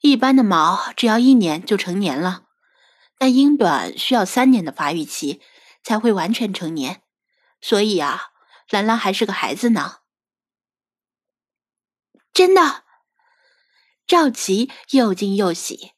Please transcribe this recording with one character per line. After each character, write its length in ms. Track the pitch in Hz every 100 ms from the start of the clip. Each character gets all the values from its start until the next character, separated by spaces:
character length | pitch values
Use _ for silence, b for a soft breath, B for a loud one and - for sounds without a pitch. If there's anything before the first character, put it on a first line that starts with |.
一 140 | 294 269
般 200 | 262 269
的 80 |
猫 500 | 214 170 160 190 - -
只 120 | 233
要 100 | 220
一 160 | 247
年 320 | 254 175 151 -
就 100 | 202
成 240 | 185 185
年 200 | 185 135
了， 240 | 180 185 _ _ _ _ _ _ _ _
但 160 | 262
英 240 | 254 285 294
短 400 | 185 139 87 -
需 160 | -
要 100 | 247
三 280 | 190 - 262
年 120 | 247
的 80 | 160
发 220 | - 147
育 100 | 165
期 380 | 143 - 139 - b b b b
才 160 | - 220
会 160 | 233
完 180 | 196 170
全 220 | 226 220
成 220 | 190 170 160
年， 260 | 131 190 _ _ _ _ _ _
所 220 | - 208
以 160 | 214 190
啊， 320 | 143 - - b b b _
兰 160 | 202 214
兰 100 | 226
还 160 | 220
是 140 | 208 208
个 80 |
孩 220 | 196 - 202
子 160 | 240
呢。 300 | 208 139 - _ _ _ _ _ _ _ _ _ _ _ _ _ _ _ _ _ _ _ _ _ _ _
”“真 220 | - 370
的？” 300 | 381 311 - _ _ _ _ _ _ _ _ _ _ _ _ -
赵 240 | 349 294
琪 420 | 226 - 196 247 B _
又 200 | 269 226
惊 240 | 180 202 196
又 160 | 190
喜。 420 | 165 - - -